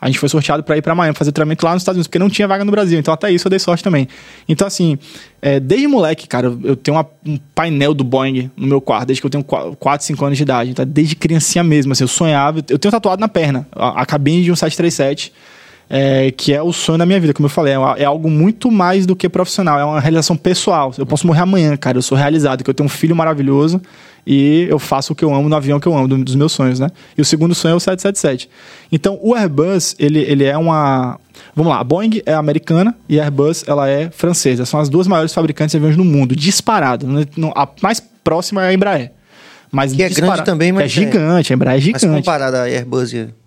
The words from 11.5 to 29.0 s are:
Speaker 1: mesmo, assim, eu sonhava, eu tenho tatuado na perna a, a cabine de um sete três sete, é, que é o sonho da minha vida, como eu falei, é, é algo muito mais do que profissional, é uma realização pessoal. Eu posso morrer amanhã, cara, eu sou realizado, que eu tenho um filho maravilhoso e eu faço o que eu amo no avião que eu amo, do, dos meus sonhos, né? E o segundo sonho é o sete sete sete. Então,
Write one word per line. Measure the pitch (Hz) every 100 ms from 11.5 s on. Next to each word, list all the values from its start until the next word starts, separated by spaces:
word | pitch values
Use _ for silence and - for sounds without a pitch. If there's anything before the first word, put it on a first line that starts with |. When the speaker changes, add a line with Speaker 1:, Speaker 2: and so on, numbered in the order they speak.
| 175
Speaker 1:
mesmo, | 170 151 135
assim, | 131
eu | 127
sonhava, | - 165 147 143 160 147
eu | 139
tenho | 202
tatuado | 226 202 185
na | 220
perna | 202 156 131 147
a, | - 120 110
a | 131
cabine | 151 143 170
de | 175
um | 170
sete | 160 -
três | 170
sete, | - 135 151 - _ - - - - _
é, | 135 139 135 135
que | 127 -
é | 143
o | 165
sonho | 170 - 160
da |
minha | 170 196
vida, | 165
como | 143 147
eu |
falei, | 143 151
é, | 135 131 -
é |
algo | 139 151 160
muito | 151 170 220 254
mais | 220 175 190
do | 185 185
que | 180
profissional, | 175 180 - 180 147
é |
uma | 143 151
realização | 143 165 160 165
pessoal. | - 180 - 175 135 120
Eu |
posso | 135 151 175
morrer | 160
amanhã, | 175 196 156 143
cara, | 131 127
eu |
sou | 127 135
realizado, | 143 160 143 131
que | 135
eu |
tenho | 131 147
um |
filho | - 160 170
maravilhoso | 160 151 135 139 156 180 185 - - - -
e | 139 143 156 175
eu | 151
faço | - 135 135
o | 156
que |
eu | 160
amo | 139 147
no | 151
avião | 135 143
que | 160
eu | 156
amo, | 131
do, | 135
dos | 127
meus | 131 151
sonhos, | - 135 127
né? | 139 - - -
E |
o |
segundo | 147 156 165
sonho | 170 165
é | 170
o |
sete | 185 185
sete | 202 196
sete. | 151 127 - - - - -
Então, | 160